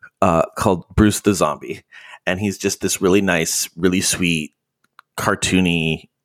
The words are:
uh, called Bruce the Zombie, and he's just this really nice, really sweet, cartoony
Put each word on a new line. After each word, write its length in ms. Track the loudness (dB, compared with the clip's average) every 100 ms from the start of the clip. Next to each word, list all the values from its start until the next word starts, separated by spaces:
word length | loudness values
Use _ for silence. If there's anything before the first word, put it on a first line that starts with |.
| -20 _
uh, 220 | 2 2 0 -2
called 260 | 0 0 -2 2
Bruce 260 | 4 4
the 120 | 0
Zombie, 480 | 0 -2 -4 -10 -14 -16 -20 -20 -10 -6
and 140 | -4
he's 160 | -4 -4
just 240 | -4 -4
this 200 | -4 -2
really 200 | 2 2
nice, 480 | 2 0 -2 -4 -8 -2
really 240 | 0 0
sweet, 520 | -2 -2 -2 -2 -6 _ _ _ _ _ _ -6
cartoony 920 | -4 -2 0 0 2 0 -2 -4 -8 _